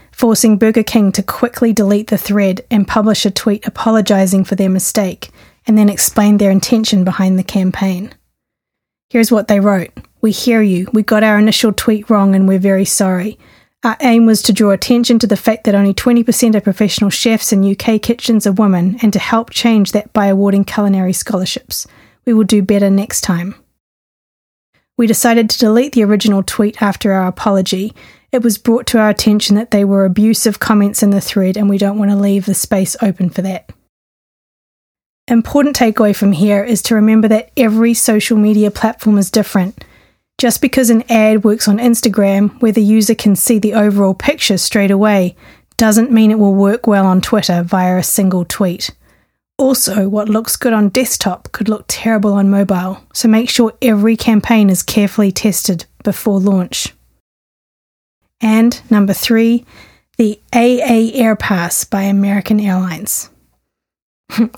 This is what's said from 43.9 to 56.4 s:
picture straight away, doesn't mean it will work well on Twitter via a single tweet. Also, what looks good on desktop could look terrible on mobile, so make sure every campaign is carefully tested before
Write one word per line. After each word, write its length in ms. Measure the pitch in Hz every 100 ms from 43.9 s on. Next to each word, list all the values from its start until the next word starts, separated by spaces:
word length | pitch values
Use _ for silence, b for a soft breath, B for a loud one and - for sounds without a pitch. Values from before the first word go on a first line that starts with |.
| 202 196
picture 440 | 190 - 311 - 190
straight 320 | - 214 196
away, 420 | 196 214 202 180 - b b b -
doesn't 360 | 226 220 254
mean 180 | 226 214
it 80 | 214
will 140 | 202
work 320 | 196 202 233 -
well 200 | 202 190
on 140 | 185
Twitter 420 | - 214 - 175
via 340 | 175 190 180 185
a 60 |
single 420 | - - 190 185
tweet. 460 | 175 - 190 180 - - _ _ _ _ _ -
Also, 520 | 262 262 - 202 196
what 200 | 214 214
looks 280 | 214 226 -
good 160 | 240
on 160 | 220 202
desktop 640 | 254 254 - 196 180 -
could 160 | - 208
look 160 | 214 -
terrible 460 | - 226 220 208
on 180 | 202 196
mobile, 480 | 196 196 180 185 190 _
so 160 | - 233
make 200 | 220 247
sure 240 | - 220 -
every 360 | 254 208 214 226
campaign 520 | - 214 - 226 202
is 140 | 180
carefully 480 | - 214 202 - 202
tested 540 | 190 214 180 - 170 - _
before 380 | 208 196 220 196